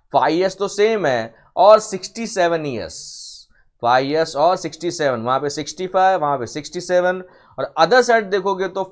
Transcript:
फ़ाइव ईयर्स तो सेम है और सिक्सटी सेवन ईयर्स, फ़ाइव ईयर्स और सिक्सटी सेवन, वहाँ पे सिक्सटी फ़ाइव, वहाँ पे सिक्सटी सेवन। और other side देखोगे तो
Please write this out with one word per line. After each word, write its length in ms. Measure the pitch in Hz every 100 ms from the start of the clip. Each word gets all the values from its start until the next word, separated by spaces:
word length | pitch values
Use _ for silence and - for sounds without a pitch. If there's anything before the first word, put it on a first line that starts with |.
| _
फ़ाइव 260 | 139 131 165
ईयर्स 180 | 190 185
तो 100 | 196
सेम 380 | 202 214 220 156
है 280 | 120 113 - _ -
और 220 | 190 214
सिक्सटी 460 | - 190 - 226 226
सेवन 400 | 196 170 165 147
ईयर्स, 320 | 113 80 - - - - - - _ _ -
फ़ाइव 280 | 117 127 139
ईयर्स 260 | 156 160 139
और 200 | 165 185
सिक्सटी 340 | 160 - 175
सेवन, 300 | 170 143 120
वहाँ 180 | 117 135
पे 100 | 147
सिक्सटी 360 | 151 147 - 185
फ़ाइव, 340 | 190 190 190
वहाँ 180 | 147 139
पे 80 | 113
सिक्सटी 340 | 151 143 180
सेवन। 420 | 170 180 180 185 180 _ _ -
और 140 | 135 -
other 200 | 165 247
side 220 | 240 226
देखोगे 420 | 196 196 190 185 190
तो 140 | 190 185